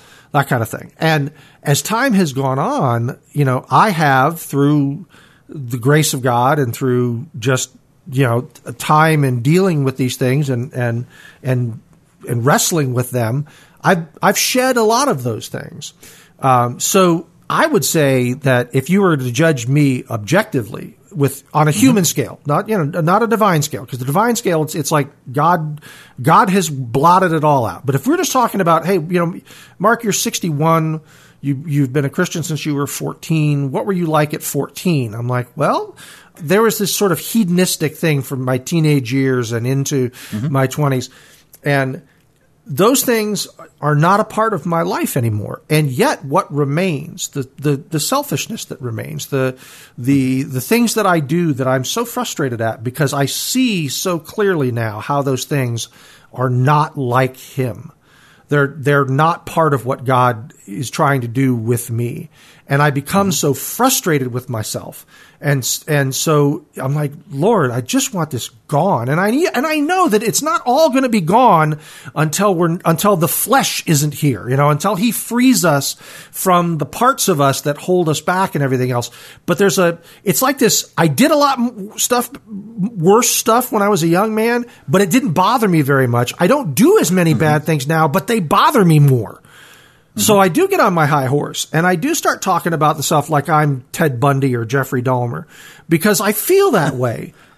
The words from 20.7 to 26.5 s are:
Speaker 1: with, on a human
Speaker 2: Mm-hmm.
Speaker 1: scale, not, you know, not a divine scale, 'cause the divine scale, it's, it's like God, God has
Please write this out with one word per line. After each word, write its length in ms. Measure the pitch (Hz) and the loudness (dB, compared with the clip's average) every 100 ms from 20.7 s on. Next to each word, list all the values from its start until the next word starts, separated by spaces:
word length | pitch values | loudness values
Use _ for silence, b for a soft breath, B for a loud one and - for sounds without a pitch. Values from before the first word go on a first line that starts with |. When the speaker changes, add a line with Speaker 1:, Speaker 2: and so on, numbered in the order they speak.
| - - - _ | -10 -14 -18 _
Speaker 1:
with, 320 | 185 139 - - | -2 -2 -2 -4
on 140 | 151 151 | 0 2
a 40 | |
human 320 | 151 269 220 | 4 4 4
Speaker 2:
Mm-hmm. 40 | 160 | 0
Speaker 1:
scale, 300 | - 95 - 139 | -2 -6 -6 -4
not, 200 | 151 208 | -2 -2
you 160 | 214 | -2
know, 180 | 143 175 | -2 0
not 200 | 160 202 | 2 2
a 60 | 226 | 2
divine 340 | 220 214 160 | 2 2 2
scale, 240 | 143 107 123 | -2 -6 -10
'cause 140 | 123 | -8
the 60 | 127 | -2
divine 300 | 165 240 226 | 0 2 0
scale, 280 | 202 160 | 0 0
it's, 100 | 151 | -2
it's 180 | - 143 | -4 -2
like 180 | 151 143 _ - | 0 -2 _ -8
God, 480 | 123 160 175 151 151 B B B B | 0 2 2 -2 -10 B B B B
God 300 | 127 185 | 4 4
has 200 | 220 | 4